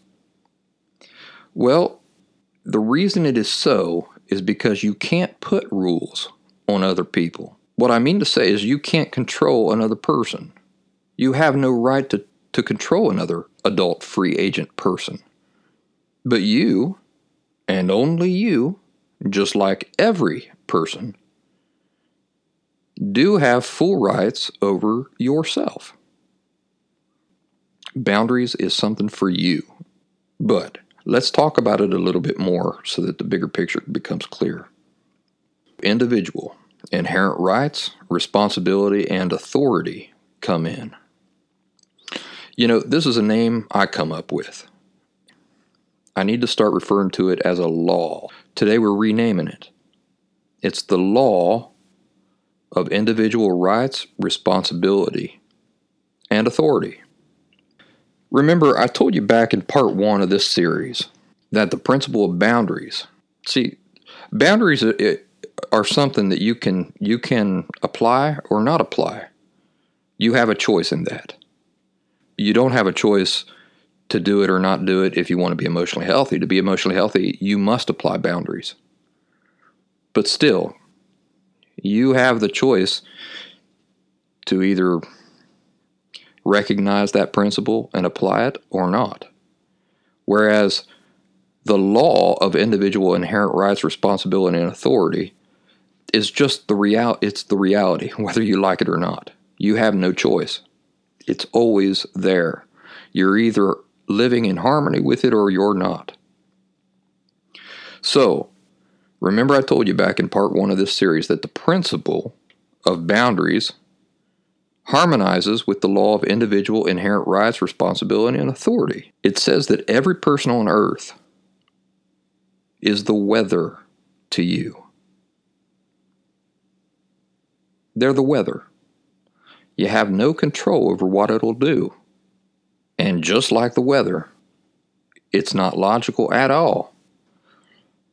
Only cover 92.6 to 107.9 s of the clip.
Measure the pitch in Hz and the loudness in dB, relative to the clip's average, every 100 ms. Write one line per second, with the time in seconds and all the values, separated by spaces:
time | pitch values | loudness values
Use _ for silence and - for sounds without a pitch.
92.6 | 110 101 98 98 92 90 87 104 101 92 | 2 2 0 2 2 0 0 0 0 0
93.6 | 98 98 80 - 98 95 95 95 90 87 | 0 0 -2 -2 -2 -2 0 0 2 0
94.6 | 87 - 127 127 82 82 - _ _ _ | -2 -2 0 2 2 -2 -6 _ _ _
95.6 | _ _ _ _ - 110 104 - 139 - | _ _ _ _ -4 -2 -2 0 0 0
96.6 | - 101 101 110 117 - 101 - - 98 | -4 0 2 2 0 -2 -4 -6 -4 0
97.6 | 95 101 92 82 - - 104 113 110 98 | 2 2 2 0 -4 -6 -4 -2 0 2
98.6 | 95 92 90 87 87 - - _ _ - | 0 0 -2 -2 -4 -6 -14 _ _ -4
99.6 | 101 107 110 101 92 90 - 82 78 - | 0 2 2 2 0 2 2 0 -2 -8
100.6 | _ _ _ _ _ _ - - - 113 | _ _ _ _ _ _ -8 -6 -2 0
101.6 | 117 101 98 92 - 95 95 92 82 - | 2 4 2 -2 -6 -4 0 0 0 -4
102.6 | - _ - - - - 95 104 117 107 | -16 _ -20 -20 -8 0 2 4 2 2
103.6 | 98 - - _ - 101 123 120 110 85 | 2 0 -6 _ -4 0 2 2 0 0
104.6 | 113 151 143 - - 120 127 110 101 95 | 0 0 0 0 0 2 2 4 2 2
105.6 | 101 95 92 82 - - _ _ _ _ | 2 0 -2 -4 -10 -20 _ _ _ _
106.6 | _ _ _ _ _ _ _ _ _ - | _ _ _ _ _ _ _ _ _ -20
107.6 | - - - | -20 -20 -20